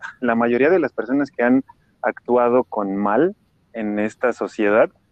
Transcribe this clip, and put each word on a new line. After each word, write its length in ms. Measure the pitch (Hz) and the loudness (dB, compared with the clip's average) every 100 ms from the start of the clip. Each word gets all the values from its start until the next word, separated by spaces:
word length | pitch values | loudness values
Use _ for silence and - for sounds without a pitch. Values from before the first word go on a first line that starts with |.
| - - | -8 -6
la 140 | 120 117 | -2 0
mayoría 340 | 120 120 143 | 0 2 2
de 100 | 185 | 2
las 140 | 139 | 0
personas 380 | - 110 139 143 | -6 -4 -4 -4
que 120 | - | -2
han 200 | 120 131 - _ _ _ | 2 2 0 _ _ _
actuado 640 | 117 - - 120 120 123 | -6 -6 -2 2 2 2
con 320 | 120 107 98 98 | 0 -4 -4 -4
mal 400 | 101 107 175 214 _ _ _ | 0 0 0 -4 _ _ _
en 260 | 117 107 104 | -10 -6 -4
esta 320 | 107 - 123 | -6 -4 -4
sociedad, 580 | 117 101 - 104 107 151 - _ | -4 -6 -2 0 2 2 -2 _